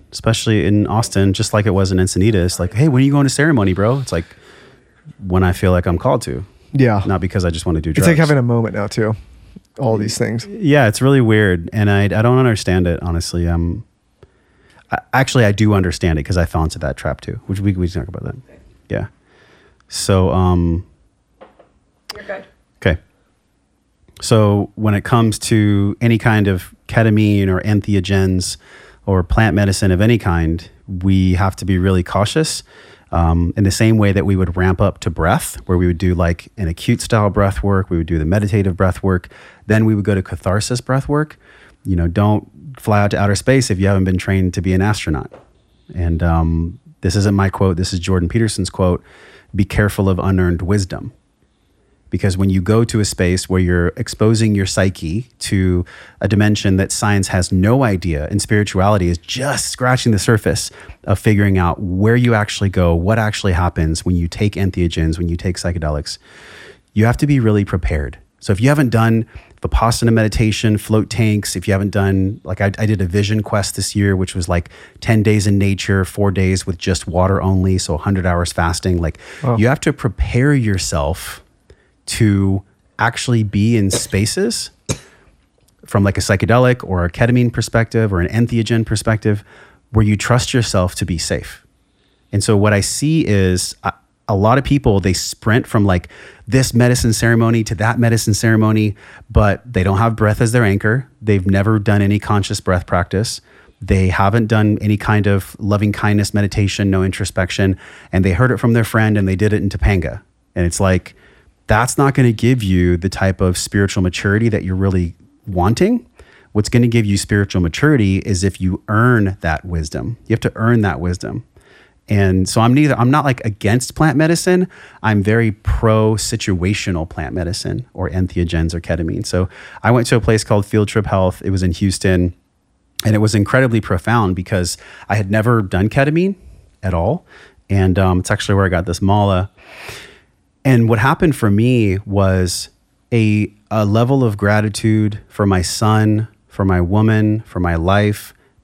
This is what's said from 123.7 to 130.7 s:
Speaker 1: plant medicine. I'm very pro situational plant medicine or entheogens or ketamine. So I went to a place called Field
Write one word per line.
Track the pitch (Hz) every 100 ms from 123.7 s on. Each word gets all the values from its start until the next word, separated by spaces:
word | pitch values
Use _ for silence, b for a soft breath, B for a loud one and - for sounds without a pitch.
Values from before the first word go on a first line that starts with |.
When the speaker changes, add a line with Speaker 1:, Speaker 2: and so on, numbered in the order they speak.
| 123 - -
Speaker 1:
plant | 156 135
medicine. | 160 170 - 180 180 B B B
I'm | 107 104
very | 98 113 113
pro | 101 - - 113 110 110 110
situational | - 113 - 92 87 107 - 85 80
plant | - 73
medicine | 90 85 - - 101 123
or | - 92
entheogens | 90 92 92 87 87 82
or | 82
ketamine. | - 82 82 87 -
So | 90 92 B B B
I | 107
went | 120 180
to | 123
a |
place | 110 110
called | - 107
Field | 101